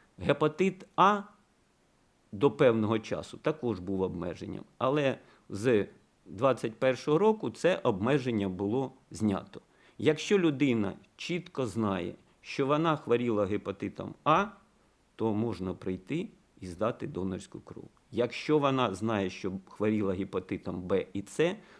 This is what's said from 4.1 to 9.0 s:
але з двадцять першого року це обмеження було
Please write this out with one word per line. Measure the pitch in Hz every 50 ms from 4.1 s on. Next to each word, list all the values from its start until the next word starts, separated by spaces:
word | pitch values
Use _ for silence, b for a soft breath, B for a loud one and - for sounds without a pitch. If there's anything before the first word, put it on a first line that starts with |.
| - 87 87 87 80 - 92 95 - 50 - - _ -
але | 120 131 143 151 143 135 117 - b b b b b b
з | 104 98 107 131 120 104 95 - - - _ _ _ _ _
двадцять | - 95 92 123 135 123 117 - 117 110
першого | - 131 131 127 120 - 151 151 165
року | 202 220 214 214 - 123
це | 110 - - 170 190
обмеження | - - 127 104 90 101 123 147 143 123 127 113 107 98 95
було | 92 87 98 101 113 135 135 127 - -